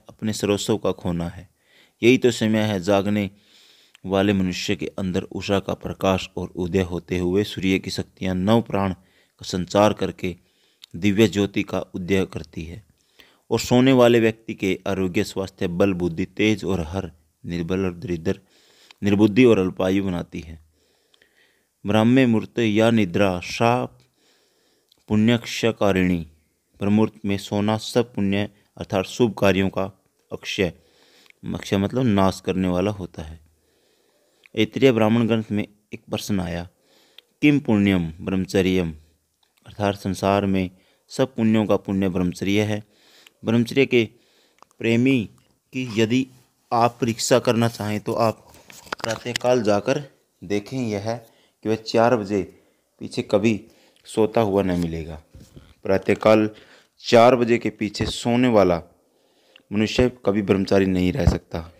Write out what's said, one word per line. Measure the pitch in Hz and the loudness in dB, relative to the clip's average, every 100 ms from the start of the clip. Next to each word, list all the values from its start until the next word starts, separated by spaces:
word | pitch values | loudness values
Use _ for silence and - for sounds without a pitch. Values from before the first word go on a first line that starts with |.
| _ | _
अपने | - 107 | -10 -8
सर्वस्व | 104 101 101 - 107 | -4 0 0 0 -2
का | 95 | -2
खोना | 90 92 85 85 | -4 -4 -4 -6
है। | 87 90 _ _ _ _ - | -10 -20 _ _ _ _ 0
यही | 110 127 | 4 6
तो | 127 | 4
समय | 117 110 110 | 2 0 0
है | 107 101 | 0 -2
जागने | 87 98 98 104 98 - _ _ _ _ _ _ 95 | 0 0 2 -2 -4 -8 _ _ _ _ _ _ -4
वाले | 98 98 | 0 2
मनुष्य | 98 92 90 - 98 | 2 0 -4 -4 -4
के | - | -6
अंदर | - 95 90 | -6 -4 -4
उषा | - - 92 98 | -6 -10 -2 -2
का | 95 | -2
प्रकाश | 92 90 87 95 92 - - | -8 -8 -4 0 0 -2 -10
और | 90 | -10
उदय | - 90 95 | -8 -2 -2
होते | 90 87 - 92 | -2 -6 -6 -4
हुए | 87 92 | -2 -2
सूर्य | 104 - 95 95 | -2 -4 -2 -2
की | 98 | -2
शक्तियाँ | - 90 - 92 | -10 -10 -8 -6
नव | 92 95 117 | -2 2 0
प्राण | 113 101 98 95 _ _ _ _ | 0 -4 -4 -6 _ _ _ _
का | |
संचार | - 95 85 101 107 | -10 -8 -2 2 2
करके | 101 92 85 92 85 _ _ _ _ - 85 | 2 -6 -6 -8 -10 _ _ _ _ -18 -4
दिव्य | 101 98 110 | -2 4 2
ज्योति | 90 98 107 | 4 -2 -2
का | 95 95 | -4 -6
उदय | - 98 87 95 87 | -6 -10 -2 0 0
करती | - 76 - | -6 -14 -14
है | 82 87 _ _ _ _ - _ - | -14 -14 _ _ _ _ -20 _ -4
और | 113 | -4
सोने | - 123 131 | 2 4 6
वाले | 127 120 117 | 6 6 6
व्यक्ति | 113 110 - | 4 -2 -10
के | 107 98 90 - | -6 -4 -4 -4
आरोग्य, | 95 95 87 | -2 -2 -2
स्वास्थ्य, | 98 - 95 - 95 | -4 -6 -8 -6 -6
बल, | 87 101 | 0 0
बुद्धि, | 90 87 82 95 | 0 -4 -4 -8
तेज | - 107 104 | 0 0 0
और | 85 92 | -2 -4
हर | 80 92 90 - _ _ - | -4 -8 -10 -14 _ _ -10
निर्बल | 85 82 92 | -8 -4 -4
और | 95 | -4
दरिद्र, | 87 87 85 80 95 _ _ _ _ _ - | -6 -8 -6 -4 -6 _ _ _ _ _ -6
निर्बुद्धि | 101 101 107 101 | 0 4 4 6
और | 127 104 | 4 6
अल्पायु | 92 - 92 98 | 2 -2 -2 0
बनाती | 98 87 85 87 | -2 -6 -8 -12
है। | 78 78 _ _ _ _ _ _ _ _ _ _ _ _ 98 | -14 -18 _ _ _ _ _ _ _ _ _ _ _ _ 0
ब्राह्मे | 107 113 131 127 | 2 4 4 4
मूर्त | 110 98 - | 2 -2 -2
या | 113 104 110 | 0 4 4
निद्रा | 117 95 87 101 90 | 4 0 2 0 0
सा | - - 117 123 127 _ _ _ _ _ _ _ _ _ _ _ - | -6 -2 0 0 -4 _ _ _ _ _ _ _ _ _ _ _ -4
पुण्यक्षकारिणी। | 107 110 117 - - 117 110 104 92 90 87 78 _ _ _ _ - | 0 2 2 -2 -4 -2 0 0 2 2 0 -4 _ _ _ _ -8
प्रमूर्त | 101 107 107 - | 0 2 0 -2
में | 101 98 | -6 -6
सोना | - 104 104 110 | -4 -4 -2 -2
सब | - 123 120 | -2 -2 -2
पुण्य | - 98 98 101 _ _ - | -2 -2 -2 -4 _ _ -16
अर्थात | 87 98 | -6 -4
शुभ | 95 - 120 92 | -4 0 0 2
कार्यों | 101 92 95 | 2 2 0
का | 95 95 - _ _ _ | -2 -6 -8 _ _ _
अक्षय, | - - - 90 - _ _ _ _ _ _ - | -16 -12 -4 -4 -4 _ _ _ _ _ _ -12
अक्षय | 90 - 98 | -10 -4 -2
मतलब | 98 120 | -2 -2
नाश | 131 98 95 - | 0 2 2 0
करने | - 92 92 | -4 -2 -2
वाला | 87 98 | 0 -2
होता | 101 87 - | -4 -12 -14
है। | 78 82 _ _ _ _ _ _ _ _ _ _ _ - | -16 -16 _ _ _ _ _ _ _ _ _ _ _ -2
ऐत्रेय | 107 107 135 | -2 4 4
ब्राह्मण | 110 110 117 110 | 6 4 2 2
ग्रंथ | 113 107 | 0 -2
में | 104 - _ _ | -4 -6 _ _
एक | 104 - | -18 -10
प्रश्न | 107 - 101 | -10 -4 -4
आया, | 85 85 87 _ _ _ _ - _ - | -4 -8 -10 _ _ _ _ -20 _ 0
"किम | 147 143 | 2 2
पुण्यम | 139 107 101 92 82 85 | 2 2 4 2 -2 -8
ब्रह्मचर्यम?" | 98 95 90 101 92 92 85 76 _ _ _ _ _ _ - | -6 -4 -2 0 2 0 -2 -6 _ _ _ _ _ _ -20
अर्थात | - 101 | -4 -4
संसार | 101 98 90 98 101 98 | -4 -6 -4 0 0 0
में | 95 90 - _ _ _ | -2 -4 -8 _ _ _
सब | - 131 | -4 -4
पुण्यों | - 110 110 104 | 0 0 2 2
का | 101 | -2
पुण्य | - 98 98 | -2 -2 -2
ब्रह्मचर्य | 90 90 - 90 101 | 0 -2 -2 -2 0
है। | 107 104 - _ _ _ - _ | 0 -4 -8 _ _ _ -20 _
ब्रह्मचर्य | 113 117 117 135 131 | -2 0 0 0 2
के | 123 110 _ _ _ _ _ _ _ | 2 0 _ _ _ _ _ _ _
प्रेमी | 113 117 127 131 92 - _ _ _ | 0 2 2 0 -2 -12 _ _ _
की | 127 127 104 | -12 -8 0
यदि | 110 127 131 _ _ _ - | 2 2 -2 _ _ _ -4
आप | 120 120 - | 2 2 0
परीक्षा | 120 113 - 123 | -4 -2 2 2
करना | 120 117 117 | 2 0 0
चाहें | 120 104 107 | -2 -6 -6
तो | 110 | -6
आप | 113 113 - - - _ - - - | -2 -2 -2 -12 -20 _ -20 -14 -10
प्रातःकाल | 117 110 123 117 123 127 | -8 -8 -6 -4 2 2
जाकर | 107 101 117 143 143 _ _ _ | 2 0 0 -4 -4 _ _ _
देखें, | 87 101 101 131 | -6 -6 -4 -8
यह | 117 101 110 117 - _ _ _ | -4 -4 -6 -8 -10 _ _ _
कि | 107 | -4
वह | |
चार | 110 - 113 117 120 | -4 -2 2 4 2
बजे | 98 101 87 - _ _ _ _ | 0 -4 -4 -10 _ _ _ _
पीछे | - - | -12 -8
कभी | 120 101 113 104 - _ _ _ | 0 2 2 0 -6 _ _ _
सोता | - - 107 117 | -10 -2 0 2
हुआ | 107 98 | 2 2
न | 95 87 | 0 0
मिलेगा। | 85 82 78 78 _ - - - - _ | -2 -6 -10 -14 _ -20 -20 -20 -20 _
प्रातःकाल | 98 95 - 101 110 110 107 - - - _ _ | -2 -2 0 2 4 4 4 -4 -20 -20 _ _
चार | - 117 120 127 | 2 6 8 6
बजे | 117 117 | 2 0
के | 110 | 0
पीछे | - 104 - 107 | -6 -8 -4 -6
सोने | - 120 120 127 | -4 -2 0 4
वाला | 107 92 85 - _ _ _ _ _ _ _ - | 4 4 2 -4 _ _ _ _ _ _ _ -8
मनुष्य | 101 107 - 123 - - | -2 -2 2 0 0 -2
कभी | 104 | -2
ब्रह्मचारी | 98 98 95 98 95 | 0 0 2 2 2
नहीं | 90 90 | 2 0
रह | 87 87 | 2 0
सकता, | 87 _ 90 82 - | 0 _ -12 -12 -16